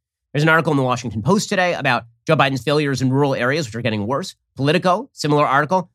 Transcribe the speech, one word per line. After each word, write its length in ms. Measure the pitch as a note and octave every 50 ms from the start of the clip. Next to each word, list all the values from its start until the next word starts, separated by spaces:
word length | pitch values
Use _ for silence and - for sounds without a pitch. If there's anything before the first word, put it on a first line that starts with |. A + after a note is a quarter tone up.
| _ _ _ _ _ _ -
There's 100 | C#3+ D3+
an 60 | D#3+
article 220 | D#3+ E3 D3 D#3+
in 60 | D3+
the 60 | C#3 C3
Washington 380 | B2+ B2 B2 - A#2 G#2 A2
Post 260 | G#2+ C#3+ G3+ G#3+ -
today 280 | - G#3 F#3+ F3+ F3 D3+
about 320 | - - C3+ B2 A#2 - - _ _ _
Joe 80 | - D#3+
Biden's 280 | D3 C#3+ C#3 C3+ B2+ -
failures 380 | D3+ C#3+ D3+ D3 C#3+ C3+ -
in 100 | C3 B2+
rural 240 | C3 C#3 D3 C3+ C3
areas, 320 | G2+ A#2+ B2+ C#3+ E3 D3+
which 80 | G#2+ G#2
are 60 | A#2
getting 260 | B2 A#2 A2 G#2+ G2+
worse. 280 | G#2+ C3+ C#3+ F#3+ - - _ _ _ _
Politico, 520 | - C3+ C#3+ E3 F3+ F3+ F#3 F3 G#3+ C#4+ - _
similar 320 | - - D3+ D3 D3 D3
article. 440 | A#2+ C3 C#3+ D3+ - F#3 F#3 E3+ - _